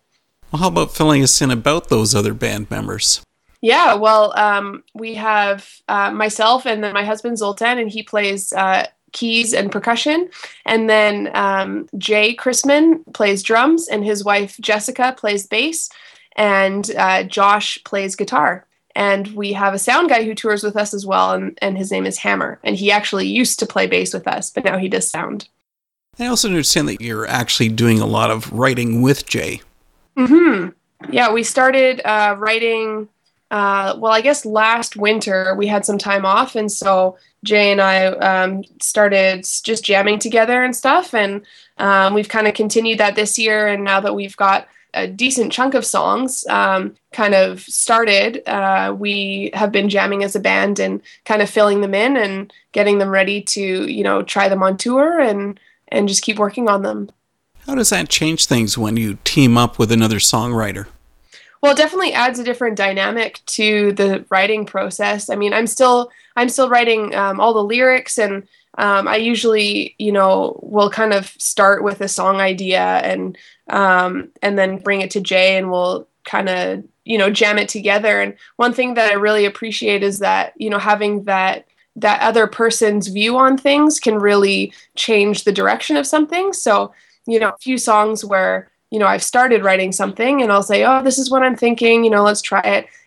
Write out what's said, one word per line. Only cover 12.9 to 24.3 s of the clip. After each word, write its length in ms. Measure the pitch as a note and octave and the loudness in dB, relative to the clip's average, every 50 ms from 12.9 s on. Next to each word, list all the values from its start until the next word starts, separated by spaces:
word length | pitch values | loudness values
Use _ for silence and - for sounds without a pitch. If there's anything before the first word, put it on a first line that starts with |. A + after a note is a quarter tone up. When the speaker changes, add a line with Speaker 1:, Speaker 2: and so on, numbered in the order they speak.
| D#4+ D#4+ - - - | 4 2 -2 -6 -4
Speaker 2:
plays 280 | - A3 G3+ G3+ G3 G3 | 0 0 0 0 0 -2
drums, 460 | - A3+ A3+ B3 D4 E4 E4 E4 - | 0 2 2 4 4 2 2 0 -2
and 160 | A3 G#3+ G3+ | -4 -4 -2
his 180 | G#3 G#3 G3+ G3+ | -2 -4 -2 -2
wife 320 | G#3 G3+ G3+ G3+ G3 - - | 0 0 0 -2 -4 -8 -6
Jessica 540 | A3 - G#3 G#3+ G#3 - B3+ - B3 B3+ B3+ | -4 -2 -2 -2 -2 -4 -4 -2 -2 -2 -2
plays 300 | C4 - G#3+ G3+ G3+ G3 | -2 -4 -2 -2 -4 -4
bass, 420 | - G#3 A3 C4 D#4+ E4 D#4+ - - - - - - - _ _ _ - | -4 -4 -2 -2 -2 -4 -6 -8 -10 -12 -18 -20 -20 -20 _ _ _ -4
and, 540 | - G#3+ G3+ G3 G3 G3 F#3+ G3 G3+ G3+ G#3+ - | 0 0 2 2 2 2 2 0 -2 -6 -4 -2
uh, 280 | F#3+ F#3+ F#3 F#3 F#3+ F#3+ | 0 0 2 2 0 -2
Josh 580 | F#3+ - G#3+ G3 G3+ G3+ G#3 G#3 - - - - | -2 0 2 4 4 4 2 0 -4 -8 -10 -10
plays 300 | - - G3+ G3 G3 F#3+ | -8 -6 -6 -6 -6 -6
guitar. 500 | - G3+ - - C4+ - G#3+ F3 F3+ - _ _ _ _ _ - | -6 -6 -2 0 2 2 2 0 -2 -8 _ _ _ _ _ -4
And 340 | G3+ G3+ G3+ G3 G3 G3 G3+ | -2 0 0 0 0 -2 -6
we 240 | G#3+ G#3 G#3 G3+ G3+ | -8 -8 -6 -6 -4
have 220 | G3 G3+ G3 G3 | -2 -2 -2 -2
a 40 | G3 | -2
sound 300 | - - B3 D4+ F4+ D#4+ | -2 0 2 2 2 2
guy 160 | C4 A3+ A3+ | 2 2 2
who 100 | A3 A3 | -2 -4
tours 280 | G#3 - A3+ G#3 G3+ G#3 | -4 -2 -2 -2 -2 -2
with 140 | G#3 G#3 | -4 -2
us 160 | G#3+ G#3 G#3 - | -2 -2 -4 -4
as 120 | G3+ G3 | -8 -6
well, 260 | F#3+ F#3+ F#3 F#3 F#3 F#3 | -2 0 0 2 2 0
and, 260 | F#3 F#3+ F#3+ - - G#3 | -2 -4 -8 -8 -6 -4
and 160 | G3+ F#3+ F#3+ | -4 -4 -4
his 120 | F#3+ F#3+ | -6 -4
name 160 | - F#2+ - | -4 -4 -4
is 120 | - F#3 - | -4 -6 -6
Hammer. 400 | - G3+ G3+ F#3+ - - - - - | -4 -2 -2 -2 -4 -6 -8 -8 -6
And 120 | - G#3 | -6 -4
he 140 | F#3 G3 G3+ G3+ | -2 0 2 2
actually 340 | G#3 G#3 - - F#3+ F#3+ | 0 0 -2 -4 -4 -4
used 320 | G3 G3+ A#3 B3+ - - - | -2 0 0 0 0 -2 -4
to 60 | A3 | -6
play 200 | G3 - G3 F#3+ | -4 -2 -2 -2
bass 260 | F#3 F#3+ F3+ F#3 F#3 - | 0 0 -2 -2 -2 -6
with 120 | F#3+ - | -6 -6
us, 220 | - | -6